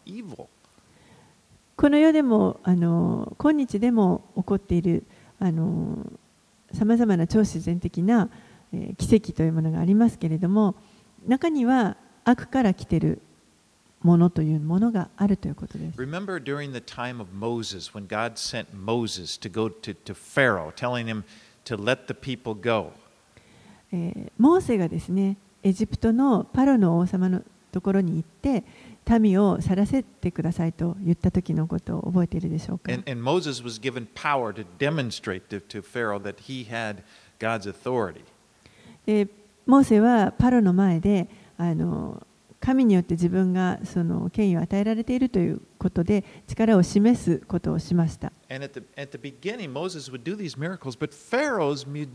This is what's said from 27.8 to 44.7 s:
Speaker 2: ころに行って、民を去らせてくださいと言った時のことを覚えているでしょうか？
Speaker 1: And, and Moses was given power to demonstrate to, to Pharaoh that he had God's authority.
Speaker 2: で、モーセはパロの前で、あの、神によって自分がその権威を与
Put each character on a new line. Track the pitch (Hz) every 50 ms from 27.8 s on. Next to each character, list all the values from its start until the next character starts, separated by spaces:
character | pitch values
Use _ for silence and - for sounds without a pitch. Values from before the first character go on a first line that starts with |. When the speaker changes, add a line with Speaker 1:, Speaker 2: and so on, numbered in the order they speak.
Speaker 2:
こ | - 196
ろ | 190 196
に | 185 165 156
行 | 160
っ |
て、 | 165 _ _ _ - 277 262 208 - - - - - - - - - - 233 226
民 | 214 208 185 196
を | 208 196 - -
去 | 165 - 185
ら | 190 202
せ | - - 269
て | - - - _ - 175
く | - -
だ | 156 160
さ | 170 - 165
い | 165
と | - - 165 170 170 196
言 | 196 170 170
っ |
た | - - 180
時 | - 185 - -
の | 156 156 156
こ | 170 165 170
と | - - 165 -
を |
覚 | - - 180 180
え | 170 -
て | -
い | 165
る | 175 160
で | 160 160
し | - -
ょ | 180
う | 170
か？ | - -
Speaker 1:
And, | 123 123 196 143
and | 127 117
Moses | 117 131 165 180 160 151 131 120
was | 120 120 110 107
given | 113 131 120 123 113 - -
power | - - 151 143 135 120 107
to | 98 113 104 90 90 -
demonstrate | 135 147 160 156 127 113 - - - 107 92 92 - -
to, | 107 95
to | - - - 104
Pharaoh | 92 - - 120 117 107 101 101
that | 98 101 95 -
he | - - 135 127 117 104
had | 113 113 113 107 101 92 87 _ - - - _ _ -
God's | 113 113 117 110 95 104
authority. | 92 - - 123 127 120 104 87 78 - - - _ _ _ _ _ _ - - _ _ - - - _ _
Speaker 2:
で、 | 214 214 208 202 202 - - _ _ _ _ _
モ | 262 262 277
ー | 269
セ | - 226 208
は | 220 240 247 220 190 -
パ | - - 240 254
ロ | 247 240
の | 214 180
前 | 180 185 196 185 170 165
で、 | 170 202 208 185 170 - - - - - _ -
あ | 175 170 160
の、 | 160 165 170 - - - - - - - - _ _ _ _ _ _
神 | - 254 262 269 254
に | 220 196
よ | 180
っ |
て | 175 - 170
自 | 170 175 175
分 | 180 190 190 185
が | 180 185 185 180 - - -
そ | - - 180 170
の | 165 170 - - 175
権 | - 220 214 190
威 | 175 160
を |
与 | 165 -